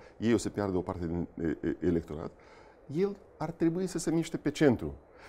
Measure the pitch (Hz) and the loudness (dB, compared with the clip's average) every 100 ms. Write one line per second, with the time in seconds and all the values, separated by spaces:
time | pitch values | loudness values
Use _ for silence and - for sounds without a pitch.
0 | - - 107 110 101 - 101 92 87 87 | -8 -4 2 2 2 -2 -2 -2 -2 -4
1 | 87 87 - - 82 - 85 - - 82 | -4 -2 -4 -4 -2 -2 -2 -2 0 0
2 | - 76 - - - - - - - 147 | -2 -8 -10 -14 -20 -20 -20 -20 -8 -2
3 | 202 202 - - 156 - 165 170 185 165 | -2 -4 -14 -8 -8 0 0 2 -2 -2
4 | 170 165 160 - 147 147 151 110 78 73 | 0 0 0 -2 -2 4 6 6 2 -8
5 | - - | -16 -20